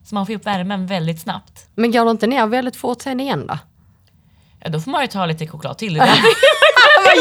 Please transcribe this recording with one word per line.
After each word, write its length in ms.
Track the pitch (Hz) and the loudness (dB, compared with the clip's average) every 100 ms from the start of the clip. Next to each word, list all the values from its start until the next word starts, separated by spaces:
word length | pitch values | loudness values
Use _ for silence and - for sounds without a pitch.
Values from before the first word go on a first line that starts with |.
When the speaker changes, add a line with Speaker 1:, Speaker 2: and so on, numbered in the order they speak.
Speaker 1:
Så 100 | - | -10
man 120 | 208 196 | -8 -6
får 60 | |
upp 120 | 214 214 | -8 -6
värmen 400 | 196 180 202 185 | -4 -4 -6 -6
väldigt 340 | 190 160 165 | -4 -4 -6
snabbt. 480 | - - - _ _ | -8 -12 -14 _ _
Speaker 2:
Men 180 | - 233 | -4 0
går 120 | 240 | 2
det 60 | 233 | 0
inte 160 | 220 220 | 0 -2
ner 200 | 277 220 | 0 -2
väldigt 300 | 247 254 - | -2 -6 -8
fort 260 | - 240 | -8 -8
sen 180 | 277 254 | -8 -8
igen 260 | 277 170 - | -6 -6 -6
då? 120 | - - _ _ _ _ _ _ _ _ _ | -12 -14 _ _ _ _ _ _ _ _ _
Speaker 1:
Ja, 80 | - | -10
då 100 | 156 | -8
får 100 | 160 | -6
man 120 | 302 | -4
ju 40 | 254 | -4
ta 200 | 196 175 | -4 -6
lite 200 | 160 160 | -6 -10
choklad 320 | 151 135 127 | -12 -14 -10
till. 160 | 214 | -6
Speaker 2:
<laughs> 140 | 156 262 - 453 - 554 605 605 494 494 605 381 | 0 2 4 4 4 4 4 4 6 6 6 6
Speaker 1:
Det 140 | 339 | 6